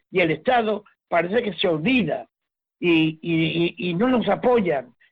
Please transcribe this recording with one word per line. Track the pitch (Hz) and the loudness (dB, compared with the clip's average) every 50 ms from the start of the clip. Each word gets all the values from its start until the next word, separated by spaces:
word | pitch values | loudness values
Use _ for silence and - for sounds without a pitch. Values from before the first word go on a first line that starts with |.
| _ _ | _ _
y | - 180 | 0 0
el | - 165 | 0 0
Estado, | 165 156 - - 254 240 226 214 208 - - _ _ _ _ - | 0 -2 0 0 0 2 2 0 -2 -4 -8 _ _ _ _ -4
parece | 175 170 170 175 196 240 226 | -2 -2 0 0 0 -2 -2
que | 208 175 | -2 -4
se | - - 185 | -2 -2 0
olvida | 165 151 156 214 262 254 196 151 123 113 - _ _ _ _ _ _ _ _ _ _ - | 0 0 0 0 0 0 0 0 -4 -6 -8 _ _ _ _ _ _ _ _ _ _ -4
y, | - 175 170 160 160 160 156 - | 0 2 2 4 2 2 -2 -4
y, | - 170 165 160 165 160 156 165 170 170 - - | -6 -2 0 0 0 0 0 -2 -2 -2 -2 -4
y, | - 180 | -6 -4
y | 170 | -2
no | 170 226 254 | 0 0 2
nos | 254 233 190 202 | 2 0 0 0
apoyan | 185 - - 247 247 240 196 165 156 135 123 - _ _ _ _ | -2 0 2 2 2 2 2 0 -2 -4 -4 -10 _ _ _ _